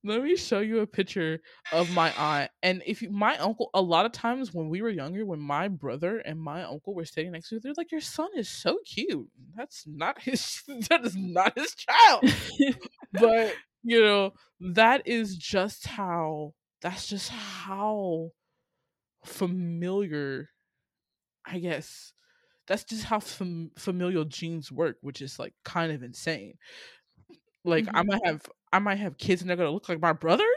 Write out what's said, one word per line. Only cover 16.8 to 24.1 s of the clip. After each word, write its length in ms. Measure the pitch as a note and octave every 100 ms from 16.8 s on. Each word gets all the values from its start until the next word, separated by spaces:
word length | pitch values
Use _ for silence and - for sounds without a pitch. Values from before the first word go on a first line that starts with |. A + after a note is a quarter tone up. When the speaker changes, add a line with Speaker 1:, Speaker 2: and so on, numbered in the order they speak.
Speaker 1:
that's 260 | F3 F#3 -
just 220 | G3+ -
how 1000 | A#3 G3+ F#3+ F3+ G3 G#3+ G#3+ F#3+ E3 E3 _ _ _ _ _ _ _ _ _ -
familiar, 1200 | - F#3 F#3 E3+ E3+ F3 G3 G3 D3+ C#3 C3 D3+ _ _ _ _ _ _ _ _ _ -
I 140 | F#3
guess, 540 | F3 D3+ - - - _ _ _ _ _ -
that's 160 | G3+ -
just 200 | A3+ G#3
how 140 | G#3+
fam-, 500 | - - F3+ E3+ E3 -
familial 480 | - F3+ F3+